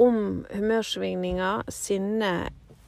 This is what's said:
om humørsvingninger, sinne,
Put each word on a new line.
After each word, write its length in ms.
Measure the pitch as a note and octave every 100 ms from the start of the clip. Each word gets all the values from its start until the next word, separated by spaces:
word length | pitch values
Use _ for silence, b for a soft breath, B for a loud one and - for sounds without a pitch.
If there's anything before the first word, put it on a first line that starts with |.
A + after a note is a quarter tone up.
om 440 | B3 A3+ G3+ F#3 -
humørsvingninger, 1200 | G3+ G#3+ A3+ G#3 F#3+ F#3+ F#3 F3+ F#3 F#3 A3 -
sinne, 640 | - - G3 G3 A3 G3+ F3 - - - -